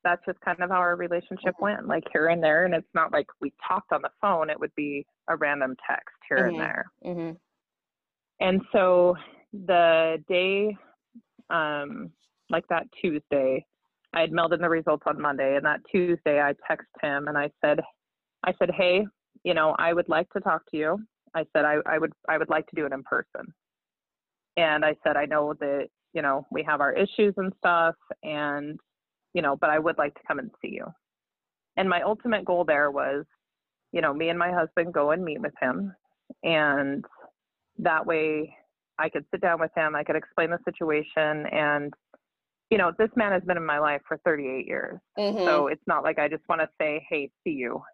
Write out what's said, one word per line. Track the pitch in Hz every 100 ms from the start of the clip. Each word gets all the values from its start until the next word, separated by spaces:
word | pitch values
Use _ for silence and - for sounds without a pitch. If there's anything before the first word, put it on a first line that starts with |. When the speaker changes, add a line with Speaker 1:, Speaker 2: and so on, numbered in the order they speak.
Speaker 1:
that's | 180 175
just | - 180
kind | - 175
of | 180
how | 185
our | 175 175
relationship | 175 175 - 185 180 -
Speaker 2:
Mm-hmm. |
Speaker 1:
went, | 202 208 -
like, | 156 -
here | - 160
and | 170
there. | 156 156
And | 185
it's | 165 -
not | 170 160
like | 151 - -
we | 143 _ -
talked | 185 -
on | 147
the | 143 _
phone. | 202 175 156
It | 151
would | 151 -
be | 147 143 143 _ -
a | 160
random | 151 143 131 127 -
text | - - _ -
here | 135 131
and | 170
Speaker 2:
Mm-hmm. |
Speaker 1:
there. | - - - _
Speaker 2:
Mm-hmm. | - 175 165 165 _ _ _ _ _ _ _ _ _ _
Speaker 1:
And | 190 190 -
so | 220 185 180 180 180 - - _
the | 208 185 175 170 165 160 160 151
day, | 180 185 196 214 202 - _ _ 233 _ _ _
um, | 170 156 147 143 - 170 _ _ _ _
like, | 165 -
that | 170 - -
Tuesday, | 180 147 _ 143 131 131 - _ _ _ _
I | 165
had | 165
mailed | 165 165
in | 165
the | 170
results | 165 156 151 -
on | 151
Monday, | 151 139 135 139
and | 151
that | 147 -
Tuesday | 196 180 170 160 147
I | 143 143 -
text | 160 - -
him | 151 143 147
and | 147
I | 147 _
said, | 151 151 - _ _ _ _ _
I | 185 185
said, | 180 180
"Hey, | 180 180 208 _ _ _
you | 175
know, | 165 156 -
I | 170
would | 170 170
like | 160 180
to | 202
talk | 185 156 _
to | 156
you." | 156 202 220 _ _
I | 165 156
said, | 156
"I, | 147 151 -
I | 156
would, | 165 - -
I | 160
would | 160
like | 160 156
to | 165
do | 143
it |
in | 135
person." | 131 143 - - - _ _ _ _ _ _ _ _ _ _ -
And | 165 151
I | 156 151
said, | 160 147
"I | 147
know | 151 147 151
that, | 143 139 - _ _
you | 165
know, | 143 135 143
we | -
have | 156 147
our | 139
issues | - 196 - 208 196
and | 190 -
stuff, | 180 170 165 - _ -
and, | 151 151 147 143 147 160 _ _ _ _ _
you | 175
know, | 151 135
but | 160
I | 156
would | 160 160
like | 147
to | - -
come | 143
and | 127 _
see | -
you." | - - - _ _ _ _ _ _ _ -
And | 190
my | 175
ultimate | 185 214 247 208
goal | 185 175
there | 160 143 147
was, | 139 139 143 151 _ _ _ _ _ _
you | 170
know, | 156
me | 143 165
and | 170
my | 175
husband | 180 156 - 170
go | 165 147
and | 165
meet | 175 147
with | 143 -
him, | 131 156 196 180 _ _ _ -
and | - 160 151 143 139 139 - - - _ _ _ _ -
that | 170 156
way | - 165 156 151 156 - _ _ _ -
I | 160
could | - -
sit | 180
down | 180 165
with | 160
him, | 170 156 151
I |
could | 151 156
explain | - - 165
the | 170
situation, | 180 - 165 151 156 - 151 151 151
and, | - 147 147 147 - _ _ _ _ _ _ _
you | 220
know, | 175 170
this | 220 240
man | 208
has | 185
been | 180 175
in |
my | 160 147
life | 151 143 -
for | 151
thirty-eight | 175 151 135 131 -
years. | - - 180 _ -
Speaker 2:
Mm-hmm. | 208 214 175
Speaker 1:
So | 151 139
it's | 151 -
not | 156
like | 147 156
I | 147
just | 156 -
wanna | 165 156 _
say, | 156 151 -
"Hey, | 156 139 _
see | 180
you" | 143 120 - -